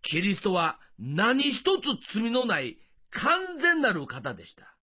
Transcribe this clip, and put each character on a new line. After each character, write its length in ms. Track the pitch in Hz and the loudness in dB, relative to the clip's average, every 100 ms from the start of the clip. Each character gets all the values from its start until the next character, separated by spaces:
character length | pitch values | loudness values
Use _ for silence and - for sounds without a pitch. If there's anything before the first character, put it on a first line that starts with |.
キ 180 | - 151 | -2 -2
リ 140 | 190 190 | 0 0
ス 60 | |
ト 120 | 202 | 0
は 260 | 180 160 - - - | 2 0 -2 -16 -14
何 520 | 120 151 220 262 285 | -6 0 2 2 0
一 280 | - - 381 | 0 0 0
つ 60 | 302 262 - | 0 -6 -4
罪 160 | 208 233 | -4 0
の 160 | 247 247 | 0 0
な 140 | 165 | 0
い 180 | 127 - - _ _ | -2 -10 -20 _ _
完 500 | - 214 349 370 330 | -2 2 2 0 0
全 220 | 339 330 | 2 4
な 100 | 269 | 2
る 140 | 175 135 | 0 -4
方 280 | 127 131 107 | -8 -8 -8
で 100 | - | -14
し 100 | - | -20
た。 220 | - _ | -20 _